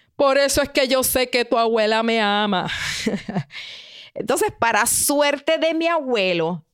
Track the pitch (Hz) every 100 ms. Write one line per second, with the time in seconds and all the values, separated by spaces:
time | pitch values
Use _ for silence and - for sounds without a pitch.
0 | _ - 277 277 277 285 277 285 262 262
1 | 254 262 254 254 240 233 226 226 214 220
2 | 226 226 208 208 208 185 160 - - -
3 | - 214 - 190 - - - - - -
4 | - - - 294 415 - 233 214 226 -
5 | - 285 285 285 - 320 320 320 330 339
6 | 262 233 185 170 160 175 -